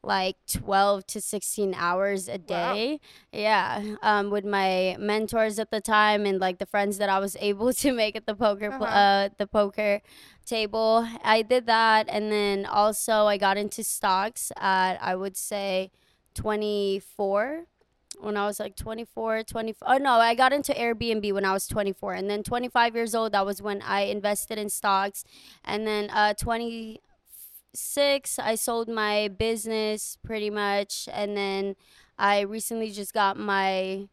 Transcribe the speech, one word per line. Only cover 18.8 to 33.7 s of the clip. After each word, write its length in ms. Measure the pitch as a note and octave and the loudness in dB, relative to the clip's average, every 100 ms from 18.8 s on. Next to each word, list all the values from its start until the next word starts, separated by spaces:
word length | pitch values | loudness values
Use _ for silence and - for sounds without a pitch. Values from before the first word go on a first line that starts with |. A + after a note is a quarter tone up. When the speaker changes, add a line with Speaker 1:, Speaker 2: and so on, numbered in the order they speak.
| A3+ A3+ A#3 - A3+ A3 | -10 -10 -10 -8 -2 -2
Speaker 1:
twenty, 320 | A3+ A3+ A3+ G#3+ | -4 -8 -8 -6
oh, 160 | - C4 | 2 4
no, 140 | C#4 | 6
I 220 | A#3 A#3 | 6 6
got 200 | A#3 C4 | 6 4
into 180 | C#4+ C#4 | 4 0
Airbnb 580 | C#4 A#3 A3+ A#3 A3 G#3 | -2 0 0 0 0 0
when 100 | G3 | 0
I 80 | G3 | 2
was 140 | G3 - | 0 -2
twenty-four. 480 | A3 G3 F#3+ G3+ | -2 -2 -4 -6
And 160 | F#3 G3 | -4 -4
then 120 | G#3 | -4
twenty-five 520 | G#3 A#3+ B3 B3 A#3+ A#3 | -2 -4 0 2 2 2
years 180 | A#3 | -2
old, 180 | A3+ A3+ | 0 0
that 120 | G3+ | 0
was 160 | G3 G3+ | 0 -2
when 220 | G3+ G3+ | -6 -6
I 220 | - G3 | -2 -2
invested 520 | G3+ G#3 G3+ G#3 - A3 | 0 -2 -2 -2 -4 -8
in 140 | G#3 | -6
stocks. 540 | - G#3 G3 G3 - - - - - | -4 0 0 0 -6 -16 -20 -20 -16
And 240 | - G#3+ A3 | -6 -4 -2
then, 220 | G#3+ G#3 | -2 -2
uh, 240 | - G#3 | 2 2
twenty-six, 680 | G#3 A#3+ A#3 A#3 A3+ A3 A3 _ _ _ - - - _ - - - C#4+ C#4 - - | 2 -2 -4 -4 -8 -12 -16 _ _ _ -20 -20 -20 _ -12 -6 0 2 2 -2 -6
I 160 | - A3 | -2 -2
sold 320 | - A#3 A3+ | -2 -2 -2
my 400 | A3+ G#3+ G#3 G#3+ | -2 0 0 0
business 880 | F#3+ A3+ A3+ A3 A3 G#3+ G#3+ - - | -2 -2 -2 -2 -2 -2 -4 -8 -12
pretty 280 | - A3 G#3 | -8 -6 -4
much. 580 | G#3 G3+ G3+ G3+ - - | -2 0 0 -2 -8 -8
And 240 | - G#3 G#3 | -6 -4 -2
then 400 | G3 G3 G3 G3 _ _ _ _ | -4 -2 -4 -6 _ _ _ _
I 220 | G3+ G3+ | 2 2
recently 500 | G3+ A3 - A3+ A3 | 0 -6 -6 -6 -6
just 240 | G3+ G3 | -8 -6
got 220 | A3 G3+ G3 | 0 0 0
my 720 | G#3 G3 F#3+ | -2 0 0